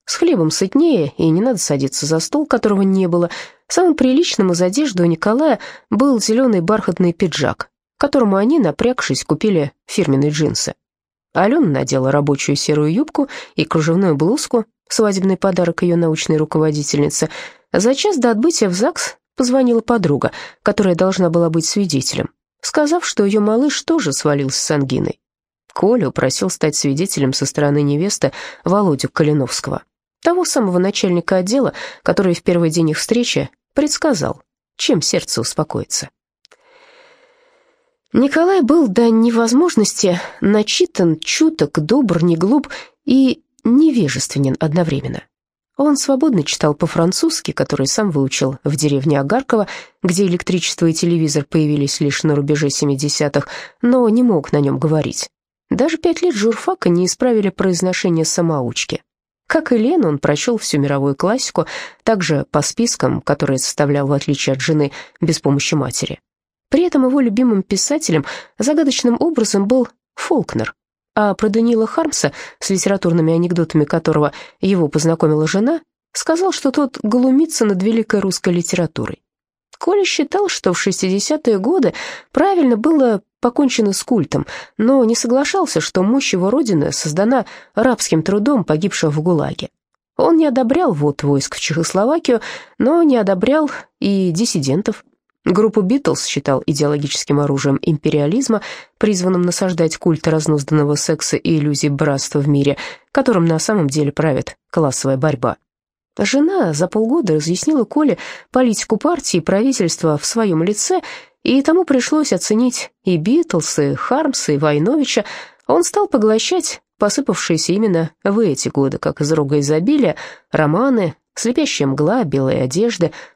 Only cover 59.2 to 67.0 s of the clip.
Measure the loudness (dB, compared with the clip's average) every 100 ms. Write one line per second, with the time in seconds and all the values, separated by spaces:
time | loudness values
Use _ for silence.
59.2 | _ _ -4 -2 0 2 2 2 2 0
60.2 | 0 0 0 -2 -2 0 0 0 0 0
61.2 | 0 -2 -4 -4 -4 -6 -14 -6 0 0
62.2 | 0 -2 0 -2 -2 -2 -2 0 -2 -2
63.2 | -2 -2 0 -2 -2 -2 0 0 0 0
64.2 | 0 -2 -2 -2 0 0 0 -4 -18 -4
65.2 | -2 0 0 0 0 -2 -2 -4 -8 -10
66.2 | _ _ _ _ -2 0 2 2